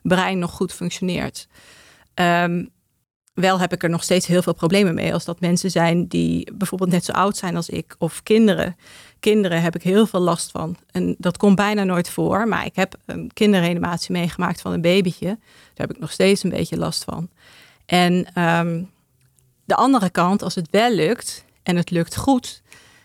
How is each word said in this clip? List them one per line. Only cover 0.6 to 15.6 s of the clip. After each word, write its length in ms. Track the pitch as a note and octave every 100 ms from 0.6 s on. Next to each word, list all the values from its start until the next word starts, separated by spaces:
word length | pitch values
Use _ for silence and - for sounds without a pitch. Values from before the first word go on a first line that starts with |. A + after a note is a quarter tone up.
| F#3
functioneert. 720 | - F3 - F#3 E3+ C3+ - - _ - - - _ _
Ehm, 500 | - F3 F3 F3 F3 - _ _ _ _ _ _ -
wel 220 | F#3 F#3
heb 140 | F3
ik 100 | F3
er 60 | E3+
nog 140 | E3+
steeds 240 | - F3+ -
heel 140 | F3
veel 120 | F3
problemen 400 | E3+ E3 G3 G3 -
mee 180 | E3
als 120 | E3+ -
dat 140 | E3+
mensen 320 | F3 F3 F#3+
zijn 360 | E3+ E3+ E3+ F3
die 440 | E3+ - - -
bijvoorbeeld 360 | - F#3 F#3 F#3
net 140 | F3 -
zo 60 |
oud 260 | - G3 G3+
zijn 180 | F#3 E3+
als 140 | E3+
ik 260 | - - -
of 260 | E3 -
kinderen. 520 | - A3 A3 D#3+ - F3 - - - _
Kinderen 420 | A3 G#3+ F#3+ E3+
heb 140 | E3+ E3+
ik 80 |
heel 240 | F3+ G3 A3
veel 120 | F#3+
last 320 | F3 E3+ -
van. 240 | - D#3+ E3+ _
En 240 | F3+ F3+ -
dat 200 | F3+ -
komt 180 | G3+ F#3+
bijna 280 | G#3 G#3+
nooit 260 | F#3+ F3 F3
voor, 380 | - E3 F#3+ A3+
maar 180 | F3 -
ik 100 | -
heb 200 | F#3+ - -
een 260 | E3+ E3
kinderreanimatie 800 | - G#3 G3 E3+ F3 F3 F3 -
meegemaakt 500 | F3+ E3+ - F3 E3+
van 100 | F#3
een 100 | F3
babytje. 440 | E3+ F#3+ F3+ - E3+
Daar 600 | A3+ _ _